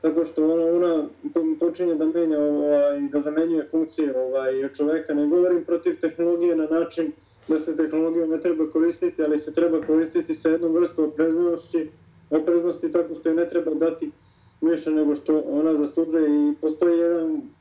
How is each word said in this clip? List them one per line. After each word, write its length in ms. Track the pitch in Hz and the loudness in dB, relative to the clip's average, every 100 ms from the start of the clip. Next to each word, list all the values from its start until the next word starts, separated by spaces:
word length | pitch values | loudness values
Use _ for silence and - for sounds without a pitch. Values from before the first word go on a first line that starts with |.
tako 240 | 160 156 | 0 0
što 280 | 160 - 156 | -2 0 2
ona, 140 | 165 165 | 2 2
ona 420 | 175 175 165 147 - - | 2 2 0 -2 -8 -4
po-, 220 | - 160 156 | -2 0 0
počinje 340 | 170 - 180 | -2 0 -2
da 120 | 151 160 | 0 0
menja, 320 | 165 165 - | 0 0 2
ovaj, 640 | 147 147 147 147 143 143 143 | 2 2 2 4 2 0 -2
da 80 | 147 | -2
zamenjuje 480 | 143 151 165 165 147 | -2 -2 0 0 -2
funkcije, 500 | 160 160 - 151 127 | -2 -2 -2 -2 0
ovaj, 500 | 127 131 131 131 135 - | -2 -2 -2 -2 -4 -2
čoveka. 380 | 147 160 156 | 0 0 -2
Ne 120 | 147 147 | -2 2
govorim 380 | 175 180 175 | 4 4 2
protiv 360 | 156 170 180 160 | 0 -2 -2 -2
tehnologije 560 | 160 160 170 170 175 165 | -4 0 0 2 2 0
na 100 | 156 | 0
način 460 | 160 165 - 156 - - - - | 0 -2 -2 -4 -6 -18 -20 -2
da 100 | 156 | -2
se 180 | 156 156 | -2 -2
tehnologija 500 | 156 156 165 165 160 | 0 0 0 0 -2
ne 140 | 160 | -2
treba 300 | 180 165 156 | -2 0 0
koristiti, 520 | 160 165 170 175 - | 2 0 0 -4 -2
ali 160 | 156 151 | 0 0
se 160 | 151 | -2
treba 320 | 151 170 160 151 | 0 2 0 2
koristiti 480 | 156 160 175 160 | 2 2 -2 -4
sa 140 | 160 160 | -2 0
jednom 240 | 165 170 | 0 0
vrstom 320 | 165 170 - | 0 0 0
opreznosti, 880 | 151 151 165 160 175 165 - 170 156 - - _ _ | -4 0 0 2 0 -2 -4 -6 -6 -12 -20 _ _
opreznosti 640 | 156 160 170 175 165 170 | -2 2 0 0 -4 -2
tako 220 | 170 165 | -2 -2
što 140 | 160 165 | -4 -2
je 60 | |
ne 140 | 160 170 | 0 0
treba 260 | 175 156 | -2 -2
dati 360 | 151 165 - 151 - - - - _ | 0 0 -2 -10 -10 -20 -20 -20 _
više 300 | 160 165 160 | 0 0 0
nego 240 | 156 147 | 0 0
što 280 | 147 - 156 147 | 0 0 0 0
ona 300 | 143 160 151 | 0 2 2
zaslužuje 520 | 147 - 160 160 151 | 0 -2 0 2 2
i 240 | 147 147 147 | 2 2 0
postoji 380 | 156 156 175 170 | -4 0 2 2
jedan 440 | 170 170 160 156 123 - | 2 0 -2 -4 -8 -18